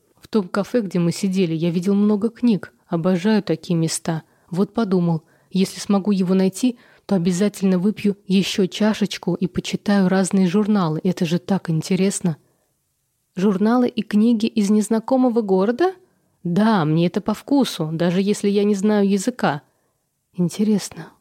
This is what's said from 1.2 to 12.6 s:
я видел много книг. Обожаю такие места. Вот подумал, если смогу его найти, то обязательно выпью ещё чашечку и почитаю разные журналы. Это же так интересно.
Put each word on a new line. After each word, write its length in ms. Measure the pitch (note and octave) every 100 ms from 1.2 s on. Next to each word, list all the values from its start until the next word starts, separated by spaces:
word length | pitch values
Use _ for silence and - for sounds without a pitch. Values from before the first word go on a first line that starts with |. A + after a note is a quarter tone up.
| G3 F#3 F3
я 160 | D#3+ E3+
видел 240 | F3 F3+
много 340 | G3+ G#3 G#3 A3+
книг. 440 | - A#3+ G3 - _ -
Обожаю 540 | E3+ F3 F#3 G3+ G#3+
такие 340 | F#3+ D#3+ - E3+
места. 460 | D#3+ - - D#3+ - _ _
Вот 240 | F3 G3+
подумал, 480 | - G#3+ F#3 E3+ D#3+ - _ _
если 280 | F#3 F#3 -
смогу 320 | - G3+ G3
его 240 | G3 F3+
найти, 440 | F#3+ F#3 F#3 B3+ A#3+ - _ -
то 80 |
обязательно 640 | G3 E3+ F3+ G#3 - G3 F#3
выпью 380 | G3+ - G3+ G3 -
ещё 400 | F#3+ F3 - F#3
чашечку 680 | - G#3+ G3+ G3+ - -
и 120 | E3+ F3+
почитаю 640 | - - F#3+ - G3+ F#3
разные 400 | F#3+ F#3 G3 F#3
журналы. 520 | G3+ G#3 G#3 E3 D#3
Это 200 | F#3 F3
же 140 | E3 F3
так 320 | - F#3+ -
интересно. 640 | D#3+ - F3+ F#3+ - F3+ D3 _ _